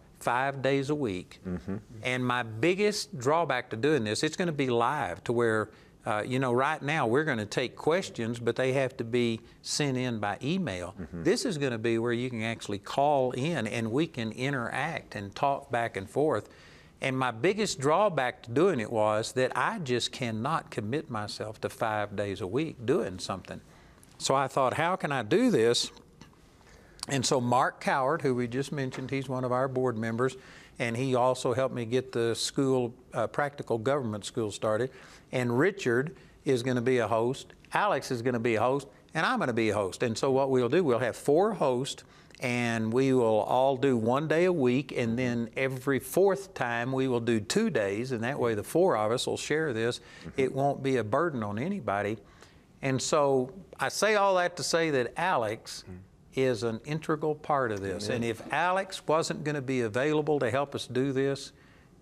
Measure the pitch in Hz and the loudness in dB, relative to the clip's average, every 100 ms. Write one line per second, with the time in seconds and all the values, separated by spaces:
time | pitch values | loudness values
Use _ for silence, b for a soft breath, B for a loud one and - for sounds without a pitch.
0 | - - 135 120 139 139 135 139 135 151 | -14 -8 -2 0 0 -2 0 0 0 -2
1 | 120 90 - - 92 87 95 104 - 110 | -2 -4 -8 -12 -8 -8 -6 -8 -10 -8
2 | 127 127 123 123 113 110 165 190 208 208 | -4 -2 -2 -2 -4 -2 0 2 0 -2
3 | - 135 120 165 151 127 - 110 139 147 | -8 -4 0 2 0 -2 -4 -2 2 2
4 | 107 107 156 - 175 147 127 117 120 147 | 0 0 -2 0 -2 0 0 2 2 0
5 | 95 82 - 117 117 110 104 B B B | -4 -4 -2 2 4 2 0 B B B
6 | 120 107 123 131 131 120 139 156 139 160 | -4 -2 -2 0 2 2 2 0 -2 0
7 | 117 135 156 113 101 - 120 - 151 180 | 2 2 2 -2 -2 -2 -2 -2 2 2
8 | 185 - 113 120 117 117 131 135 127 - | 0 -4 -4 -2 0 2 2 2 0 -2
9 | 117 123 120 110 - B - - 143 127 | -2 0 2 0 -8 B -6 -2 0 0
10 | 127 113 104 98 131 190 147 90 87 - | -2 -2 -4 -2 -2 -2 -2 -4 -8 -10
11 | 80 85 131 240 269 151 139 113 117 113 | -10 -2 0 2 0 -2 -2 0 0 2
12 | 120 117 127 117 113 110 - 101 - - | 0 0 -2 -4 -4 -4 -6 -6 -4 2
13 | 143 143 127 127 151 151 110 117 113 131 | 4 4 2 0 -2 0 -2 -2 0 0
14 | 165 127 110 120 131 135 117 127 156 135 | -2 -2 -6 -4 -2 -2 -4 -4 -4 -6
15 | - 104 101 - 139 139 - 120 117 98 | -8 -10 -10 -2 0 0 -2 -2 -2 -4
16 | 98 135 156 107 - B B B B B | -4 0 0 0 -4 B B B B B
17 | 135 131 127 113 165 214 202 - 139 170 | -4 -2 -2 0 0 0 -2 0 2 4
18 | 208 147 123 - - 117 190 139 107 110 | 2 0 -2 -4 -4 2 2 2 0 2
19 | 107 107 113 127 127 - 151 220 131 123 | 2 2 0 0 0 0 -2 -2 -2 -2
20 | - - 120 107 131 160 - - 107 147 | -2 -4 -6 -4 -2 -4 -4 -6 -4 -4
21 | 151 113 104 - 107 107 101 - 113 107 | -4 -8 -6 -8 -10 -6 -6 -2 -2 0
22 | 104 101 104 92 92 123 160 - 113 175 | -2 -4 -4 -4 -4 -4 -4 -4 -2 0
23 | 101 90 - 95 - 87 - B B B | -2 -6 -8 -8 -8 -14 -14 B B B
24 | B - - 135 135 147 127 107 170 185 | B -4 0 2 2 2 2 2 0 0
25 | 160 139 107 190 254 143 117 120 - - | -2 -2 2 2 4 4 4 2 -2 -8
26 | - - - B B B B B B B | -20 -20 -20 B B B B B B B
27 | - 135 - 139 120 123 170 - 196 147 | -4 0 2 2 4 4 2 0 -2 0
28 | 131 156 139 123 120 127 139 151 131 131 | 2 0 0 0 -2 -4 -4 -4 -4 -6
29 | 127 135 131 127 127 123 135 127 127 110 | -6 -6 -4 -4 0 0 0 0 0 0
30 | 113 113 131 - B B B B 120 113 | -2 0 0 -2 B B B B -4 -2
31 | 135 123 127 127 135 120 131 123 113 127 | 0 2 2 2 0 0 0 -2 -2 -2
32 | 131 120 117 110 - - 135 131 120 120 | 0 0 0 0 -2 0 2 2 0 -6
33 | - 135 107 - 143 - - 117 110 143 | -8 -4 -2 0 -2 -2 -4 -2 0 0
34 | 117 104 - 123 107 - 110 107 131 B | -2 -6 -6 -4 -4 -2 0 2 0 B
35 | B B B 131 123 120 185 196 127 120 | B B B -2 0 2 2 2 0 2
36 | 143 - B B 143 127 131 123 120 123 | 0 -6 B B 0 0 2 0 2 2
37 | 104 113 120 139 - - - 160 202 143 | 2 2 0 -2 -10 -20 -4 -2 0 0
38 | - 123 123 120 120 107 123 143 - B | -2 -2 0 0 2 2 2 0 -4 B
39 | B 156 190 254 139 113 110 101 95 - | B -2 0 0 0 2 2 2 0 -2
40 | 123 110 139 131 135 131 117 165 156 113 | -2 0 2 2 4 2 4 2 4 2
41 | 123 - - 151 214 180 147 123 139 - | 0 0 2 4 4 2 0 0 -2 -8
42 | - B B B 123 123 117 113 110 120 | -16 B B B -2 0 0 0 0 2
43 | 135 127 113 107 - 127 135 131 139 120 | 4 4 4 4 4 4 4 4 2 4
44 | 113 135 156 156 185 175 123 127 143 - | 2 2 2 2 4 4 4 2 0 -2
45 | 117 117 127 120 117 143 135 131 139 131 | 0 0 0 0 -2 -2 -2 -2 0 0
46 | - 170 196 185 - - 123 117 127 131 | 0 4 4 2 -4 -6 -2 -2 -2 0
47 | 131 117 117 113 98 202 226 120 98 104 | 0 0 2 0 2 0 2 0 0 -2
48 | 131 117 117 131 120 104 - 160 185 113 | -4 -2 -2 0 0 0 0 4 4 4
49 | 107 120 123 110 - 151 156 113 117 - | 2 0 -2 -4 -2 0 0 0 -2 -2
50 | - - 165 - 131 135 139 135 135 127 | -8 -18 -8 -2 0 2 0 0 0 0
51 | 107 135 175 131 104 104 165 202 107 98 | 2 0 0 -2 -4 -4 -4 -4 -2 -2
52 | 101 113 - B B B B - 139 131 | -2 -4 -10 B B B B -6 -2 -2
53 | - 160 143 135 131 - - - 135 - | 2 2 4 4 0 -6 -14 -6 -4 0
54 | 202 208 196 180 175 175 127 165 165 135 | 2 4 4 4 0 -2 0 2 2 2
55 | 113 - 180 151 107 113 - - - 90 | 0 -2 0 0 0 -4 -10 -14 -14 -16
56 | 95 - - 135 131 113 117 113 151 156 | -18 -20 -6 0 2 2 -2 -4 -4 -6
57 | - 151 156 151 - 143 120 101 98 92 | -2 -2 -2 -2 0 0 0 -2 -4 -4
58 | 104 120 117 110 110 143 175 185 190 - | -2 -2 -2 -4 -2 0 0 0 -4 -6
59 | - 156 156 165 151 147 127 127 113 117 | 0 0 0 -4 -4 -4 -2 0 0 0
60 | 151 151 151 147 127 131 143 117 - 123 | 0 2 2 0 2 0 -2 -6 -4 -2
61 | 139 131 139 139 - - B B B B | 0 0 0 -2 -8 -18 B B B B